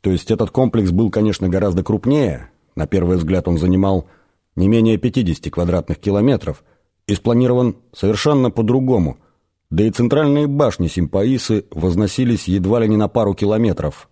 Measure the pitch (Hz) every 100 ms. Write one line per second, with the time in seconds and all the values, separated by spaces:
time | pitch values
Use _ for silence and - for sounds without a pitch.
0 | 101 92 - 220 104 - 131 113 95 90
1 | 113 107 107 98 95 92 101 90 87 107
2 | 113 147 120 67 - _ _ - 76 98
3 | 87 92 80 92 90 85 90 95 98 95
4 | - _ _ _ _ - 95 113 113 107
5 | 123 131 101 80 - - 87 87 - 80
6 | 101 101 117 120 - - _ _ _ _
7 | - 101 - 120 127 123 123 - _ -
8 | 98 104 151 143 127 104 110 127 127 120
9 | 80 64 _ _ _ _ _ 80 107 -
10 | 120 131 151 143 147 139 143 - 85 92
11 | 80 95 110 131 - 107 - 78 90 87
12 | 104 - 127 117 - 95 92 117 113 107
13 | 104 127 104 95 104 107 113 85 76 -
14 | -